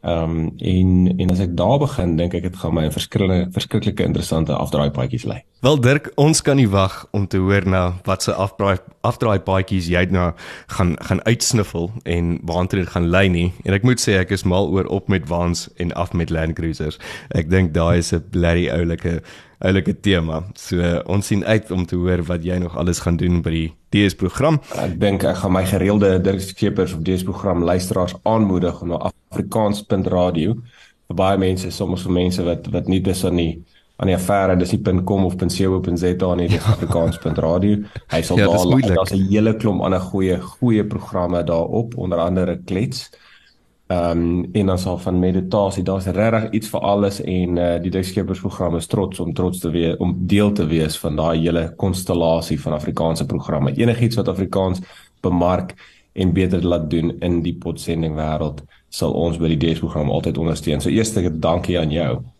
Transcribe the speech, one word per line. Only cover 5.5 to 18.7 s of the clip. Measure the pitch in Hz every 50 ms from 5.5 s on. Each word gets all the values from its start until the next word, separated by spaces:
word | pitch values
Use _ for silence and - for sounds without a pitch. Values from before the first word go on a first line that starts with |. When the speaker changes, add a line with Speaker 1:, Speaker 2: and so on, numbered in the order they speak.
| _ _
Speaker 2:
Wel, | - 127 151 143
Dirk, | 117 123 139 143 - - -
ons | - 143 156 160 - -
kan | - 139
nie | 139 131 104
wag | 95 98 95 95 - - - - -
om | 104 101
te | 90 -
hoor | 98 92 95 98 101 92 95
na | 92 92 90 90 90 90 -
wat | - 95 92 -
se | - 95
afdraai-, | - 95 101 - - 104 98 98 - - - - _
afdraaipaadjies | _ 117 117 - 123 113 104 98 - - 95 95 92 - 98 95 87 82
jy | 87 87 92 92
nou | 95 92 90 85 85 - - - - - -
gaan, | - - - 95 87 82 -
gaan | - - - 90 -
uitsniffel | - 120 120 - - - 113 101 - - 85 85 87 110 - -
en | - 85 85 85 85 85 - -
waartoe | 82 82 87 90 90 - 98
dit | 90 -
gaan | - 90 85 85
lei | 85 92 98 95
nie. | 90 85 87 90 90 - -
En | - 95
ek | 101 98
moet | 123 127 123
sê, | - - 104 95
ek | 92 -
is | 101 92 -
mal | 95 90 92 101 76
oor | 87 98 -
op | - 78 98 - -
met | 101 92 73 67
waans | 85 85 87 87 87 - - - -
en | _ 87 85 -
af | - 87 90 -
met | 90 85 76
Land | 82 80 80 80 80
Cruisers. | - 82 82 78 - 78 76 - - - - - - - -
Ek | - 90 82 78
dink | 92 95 92 85 76
daai | 85 82 85 87 87
is | 85 - -
'n | 85 - -
blerrie | - 90 85 85 85 87 87 -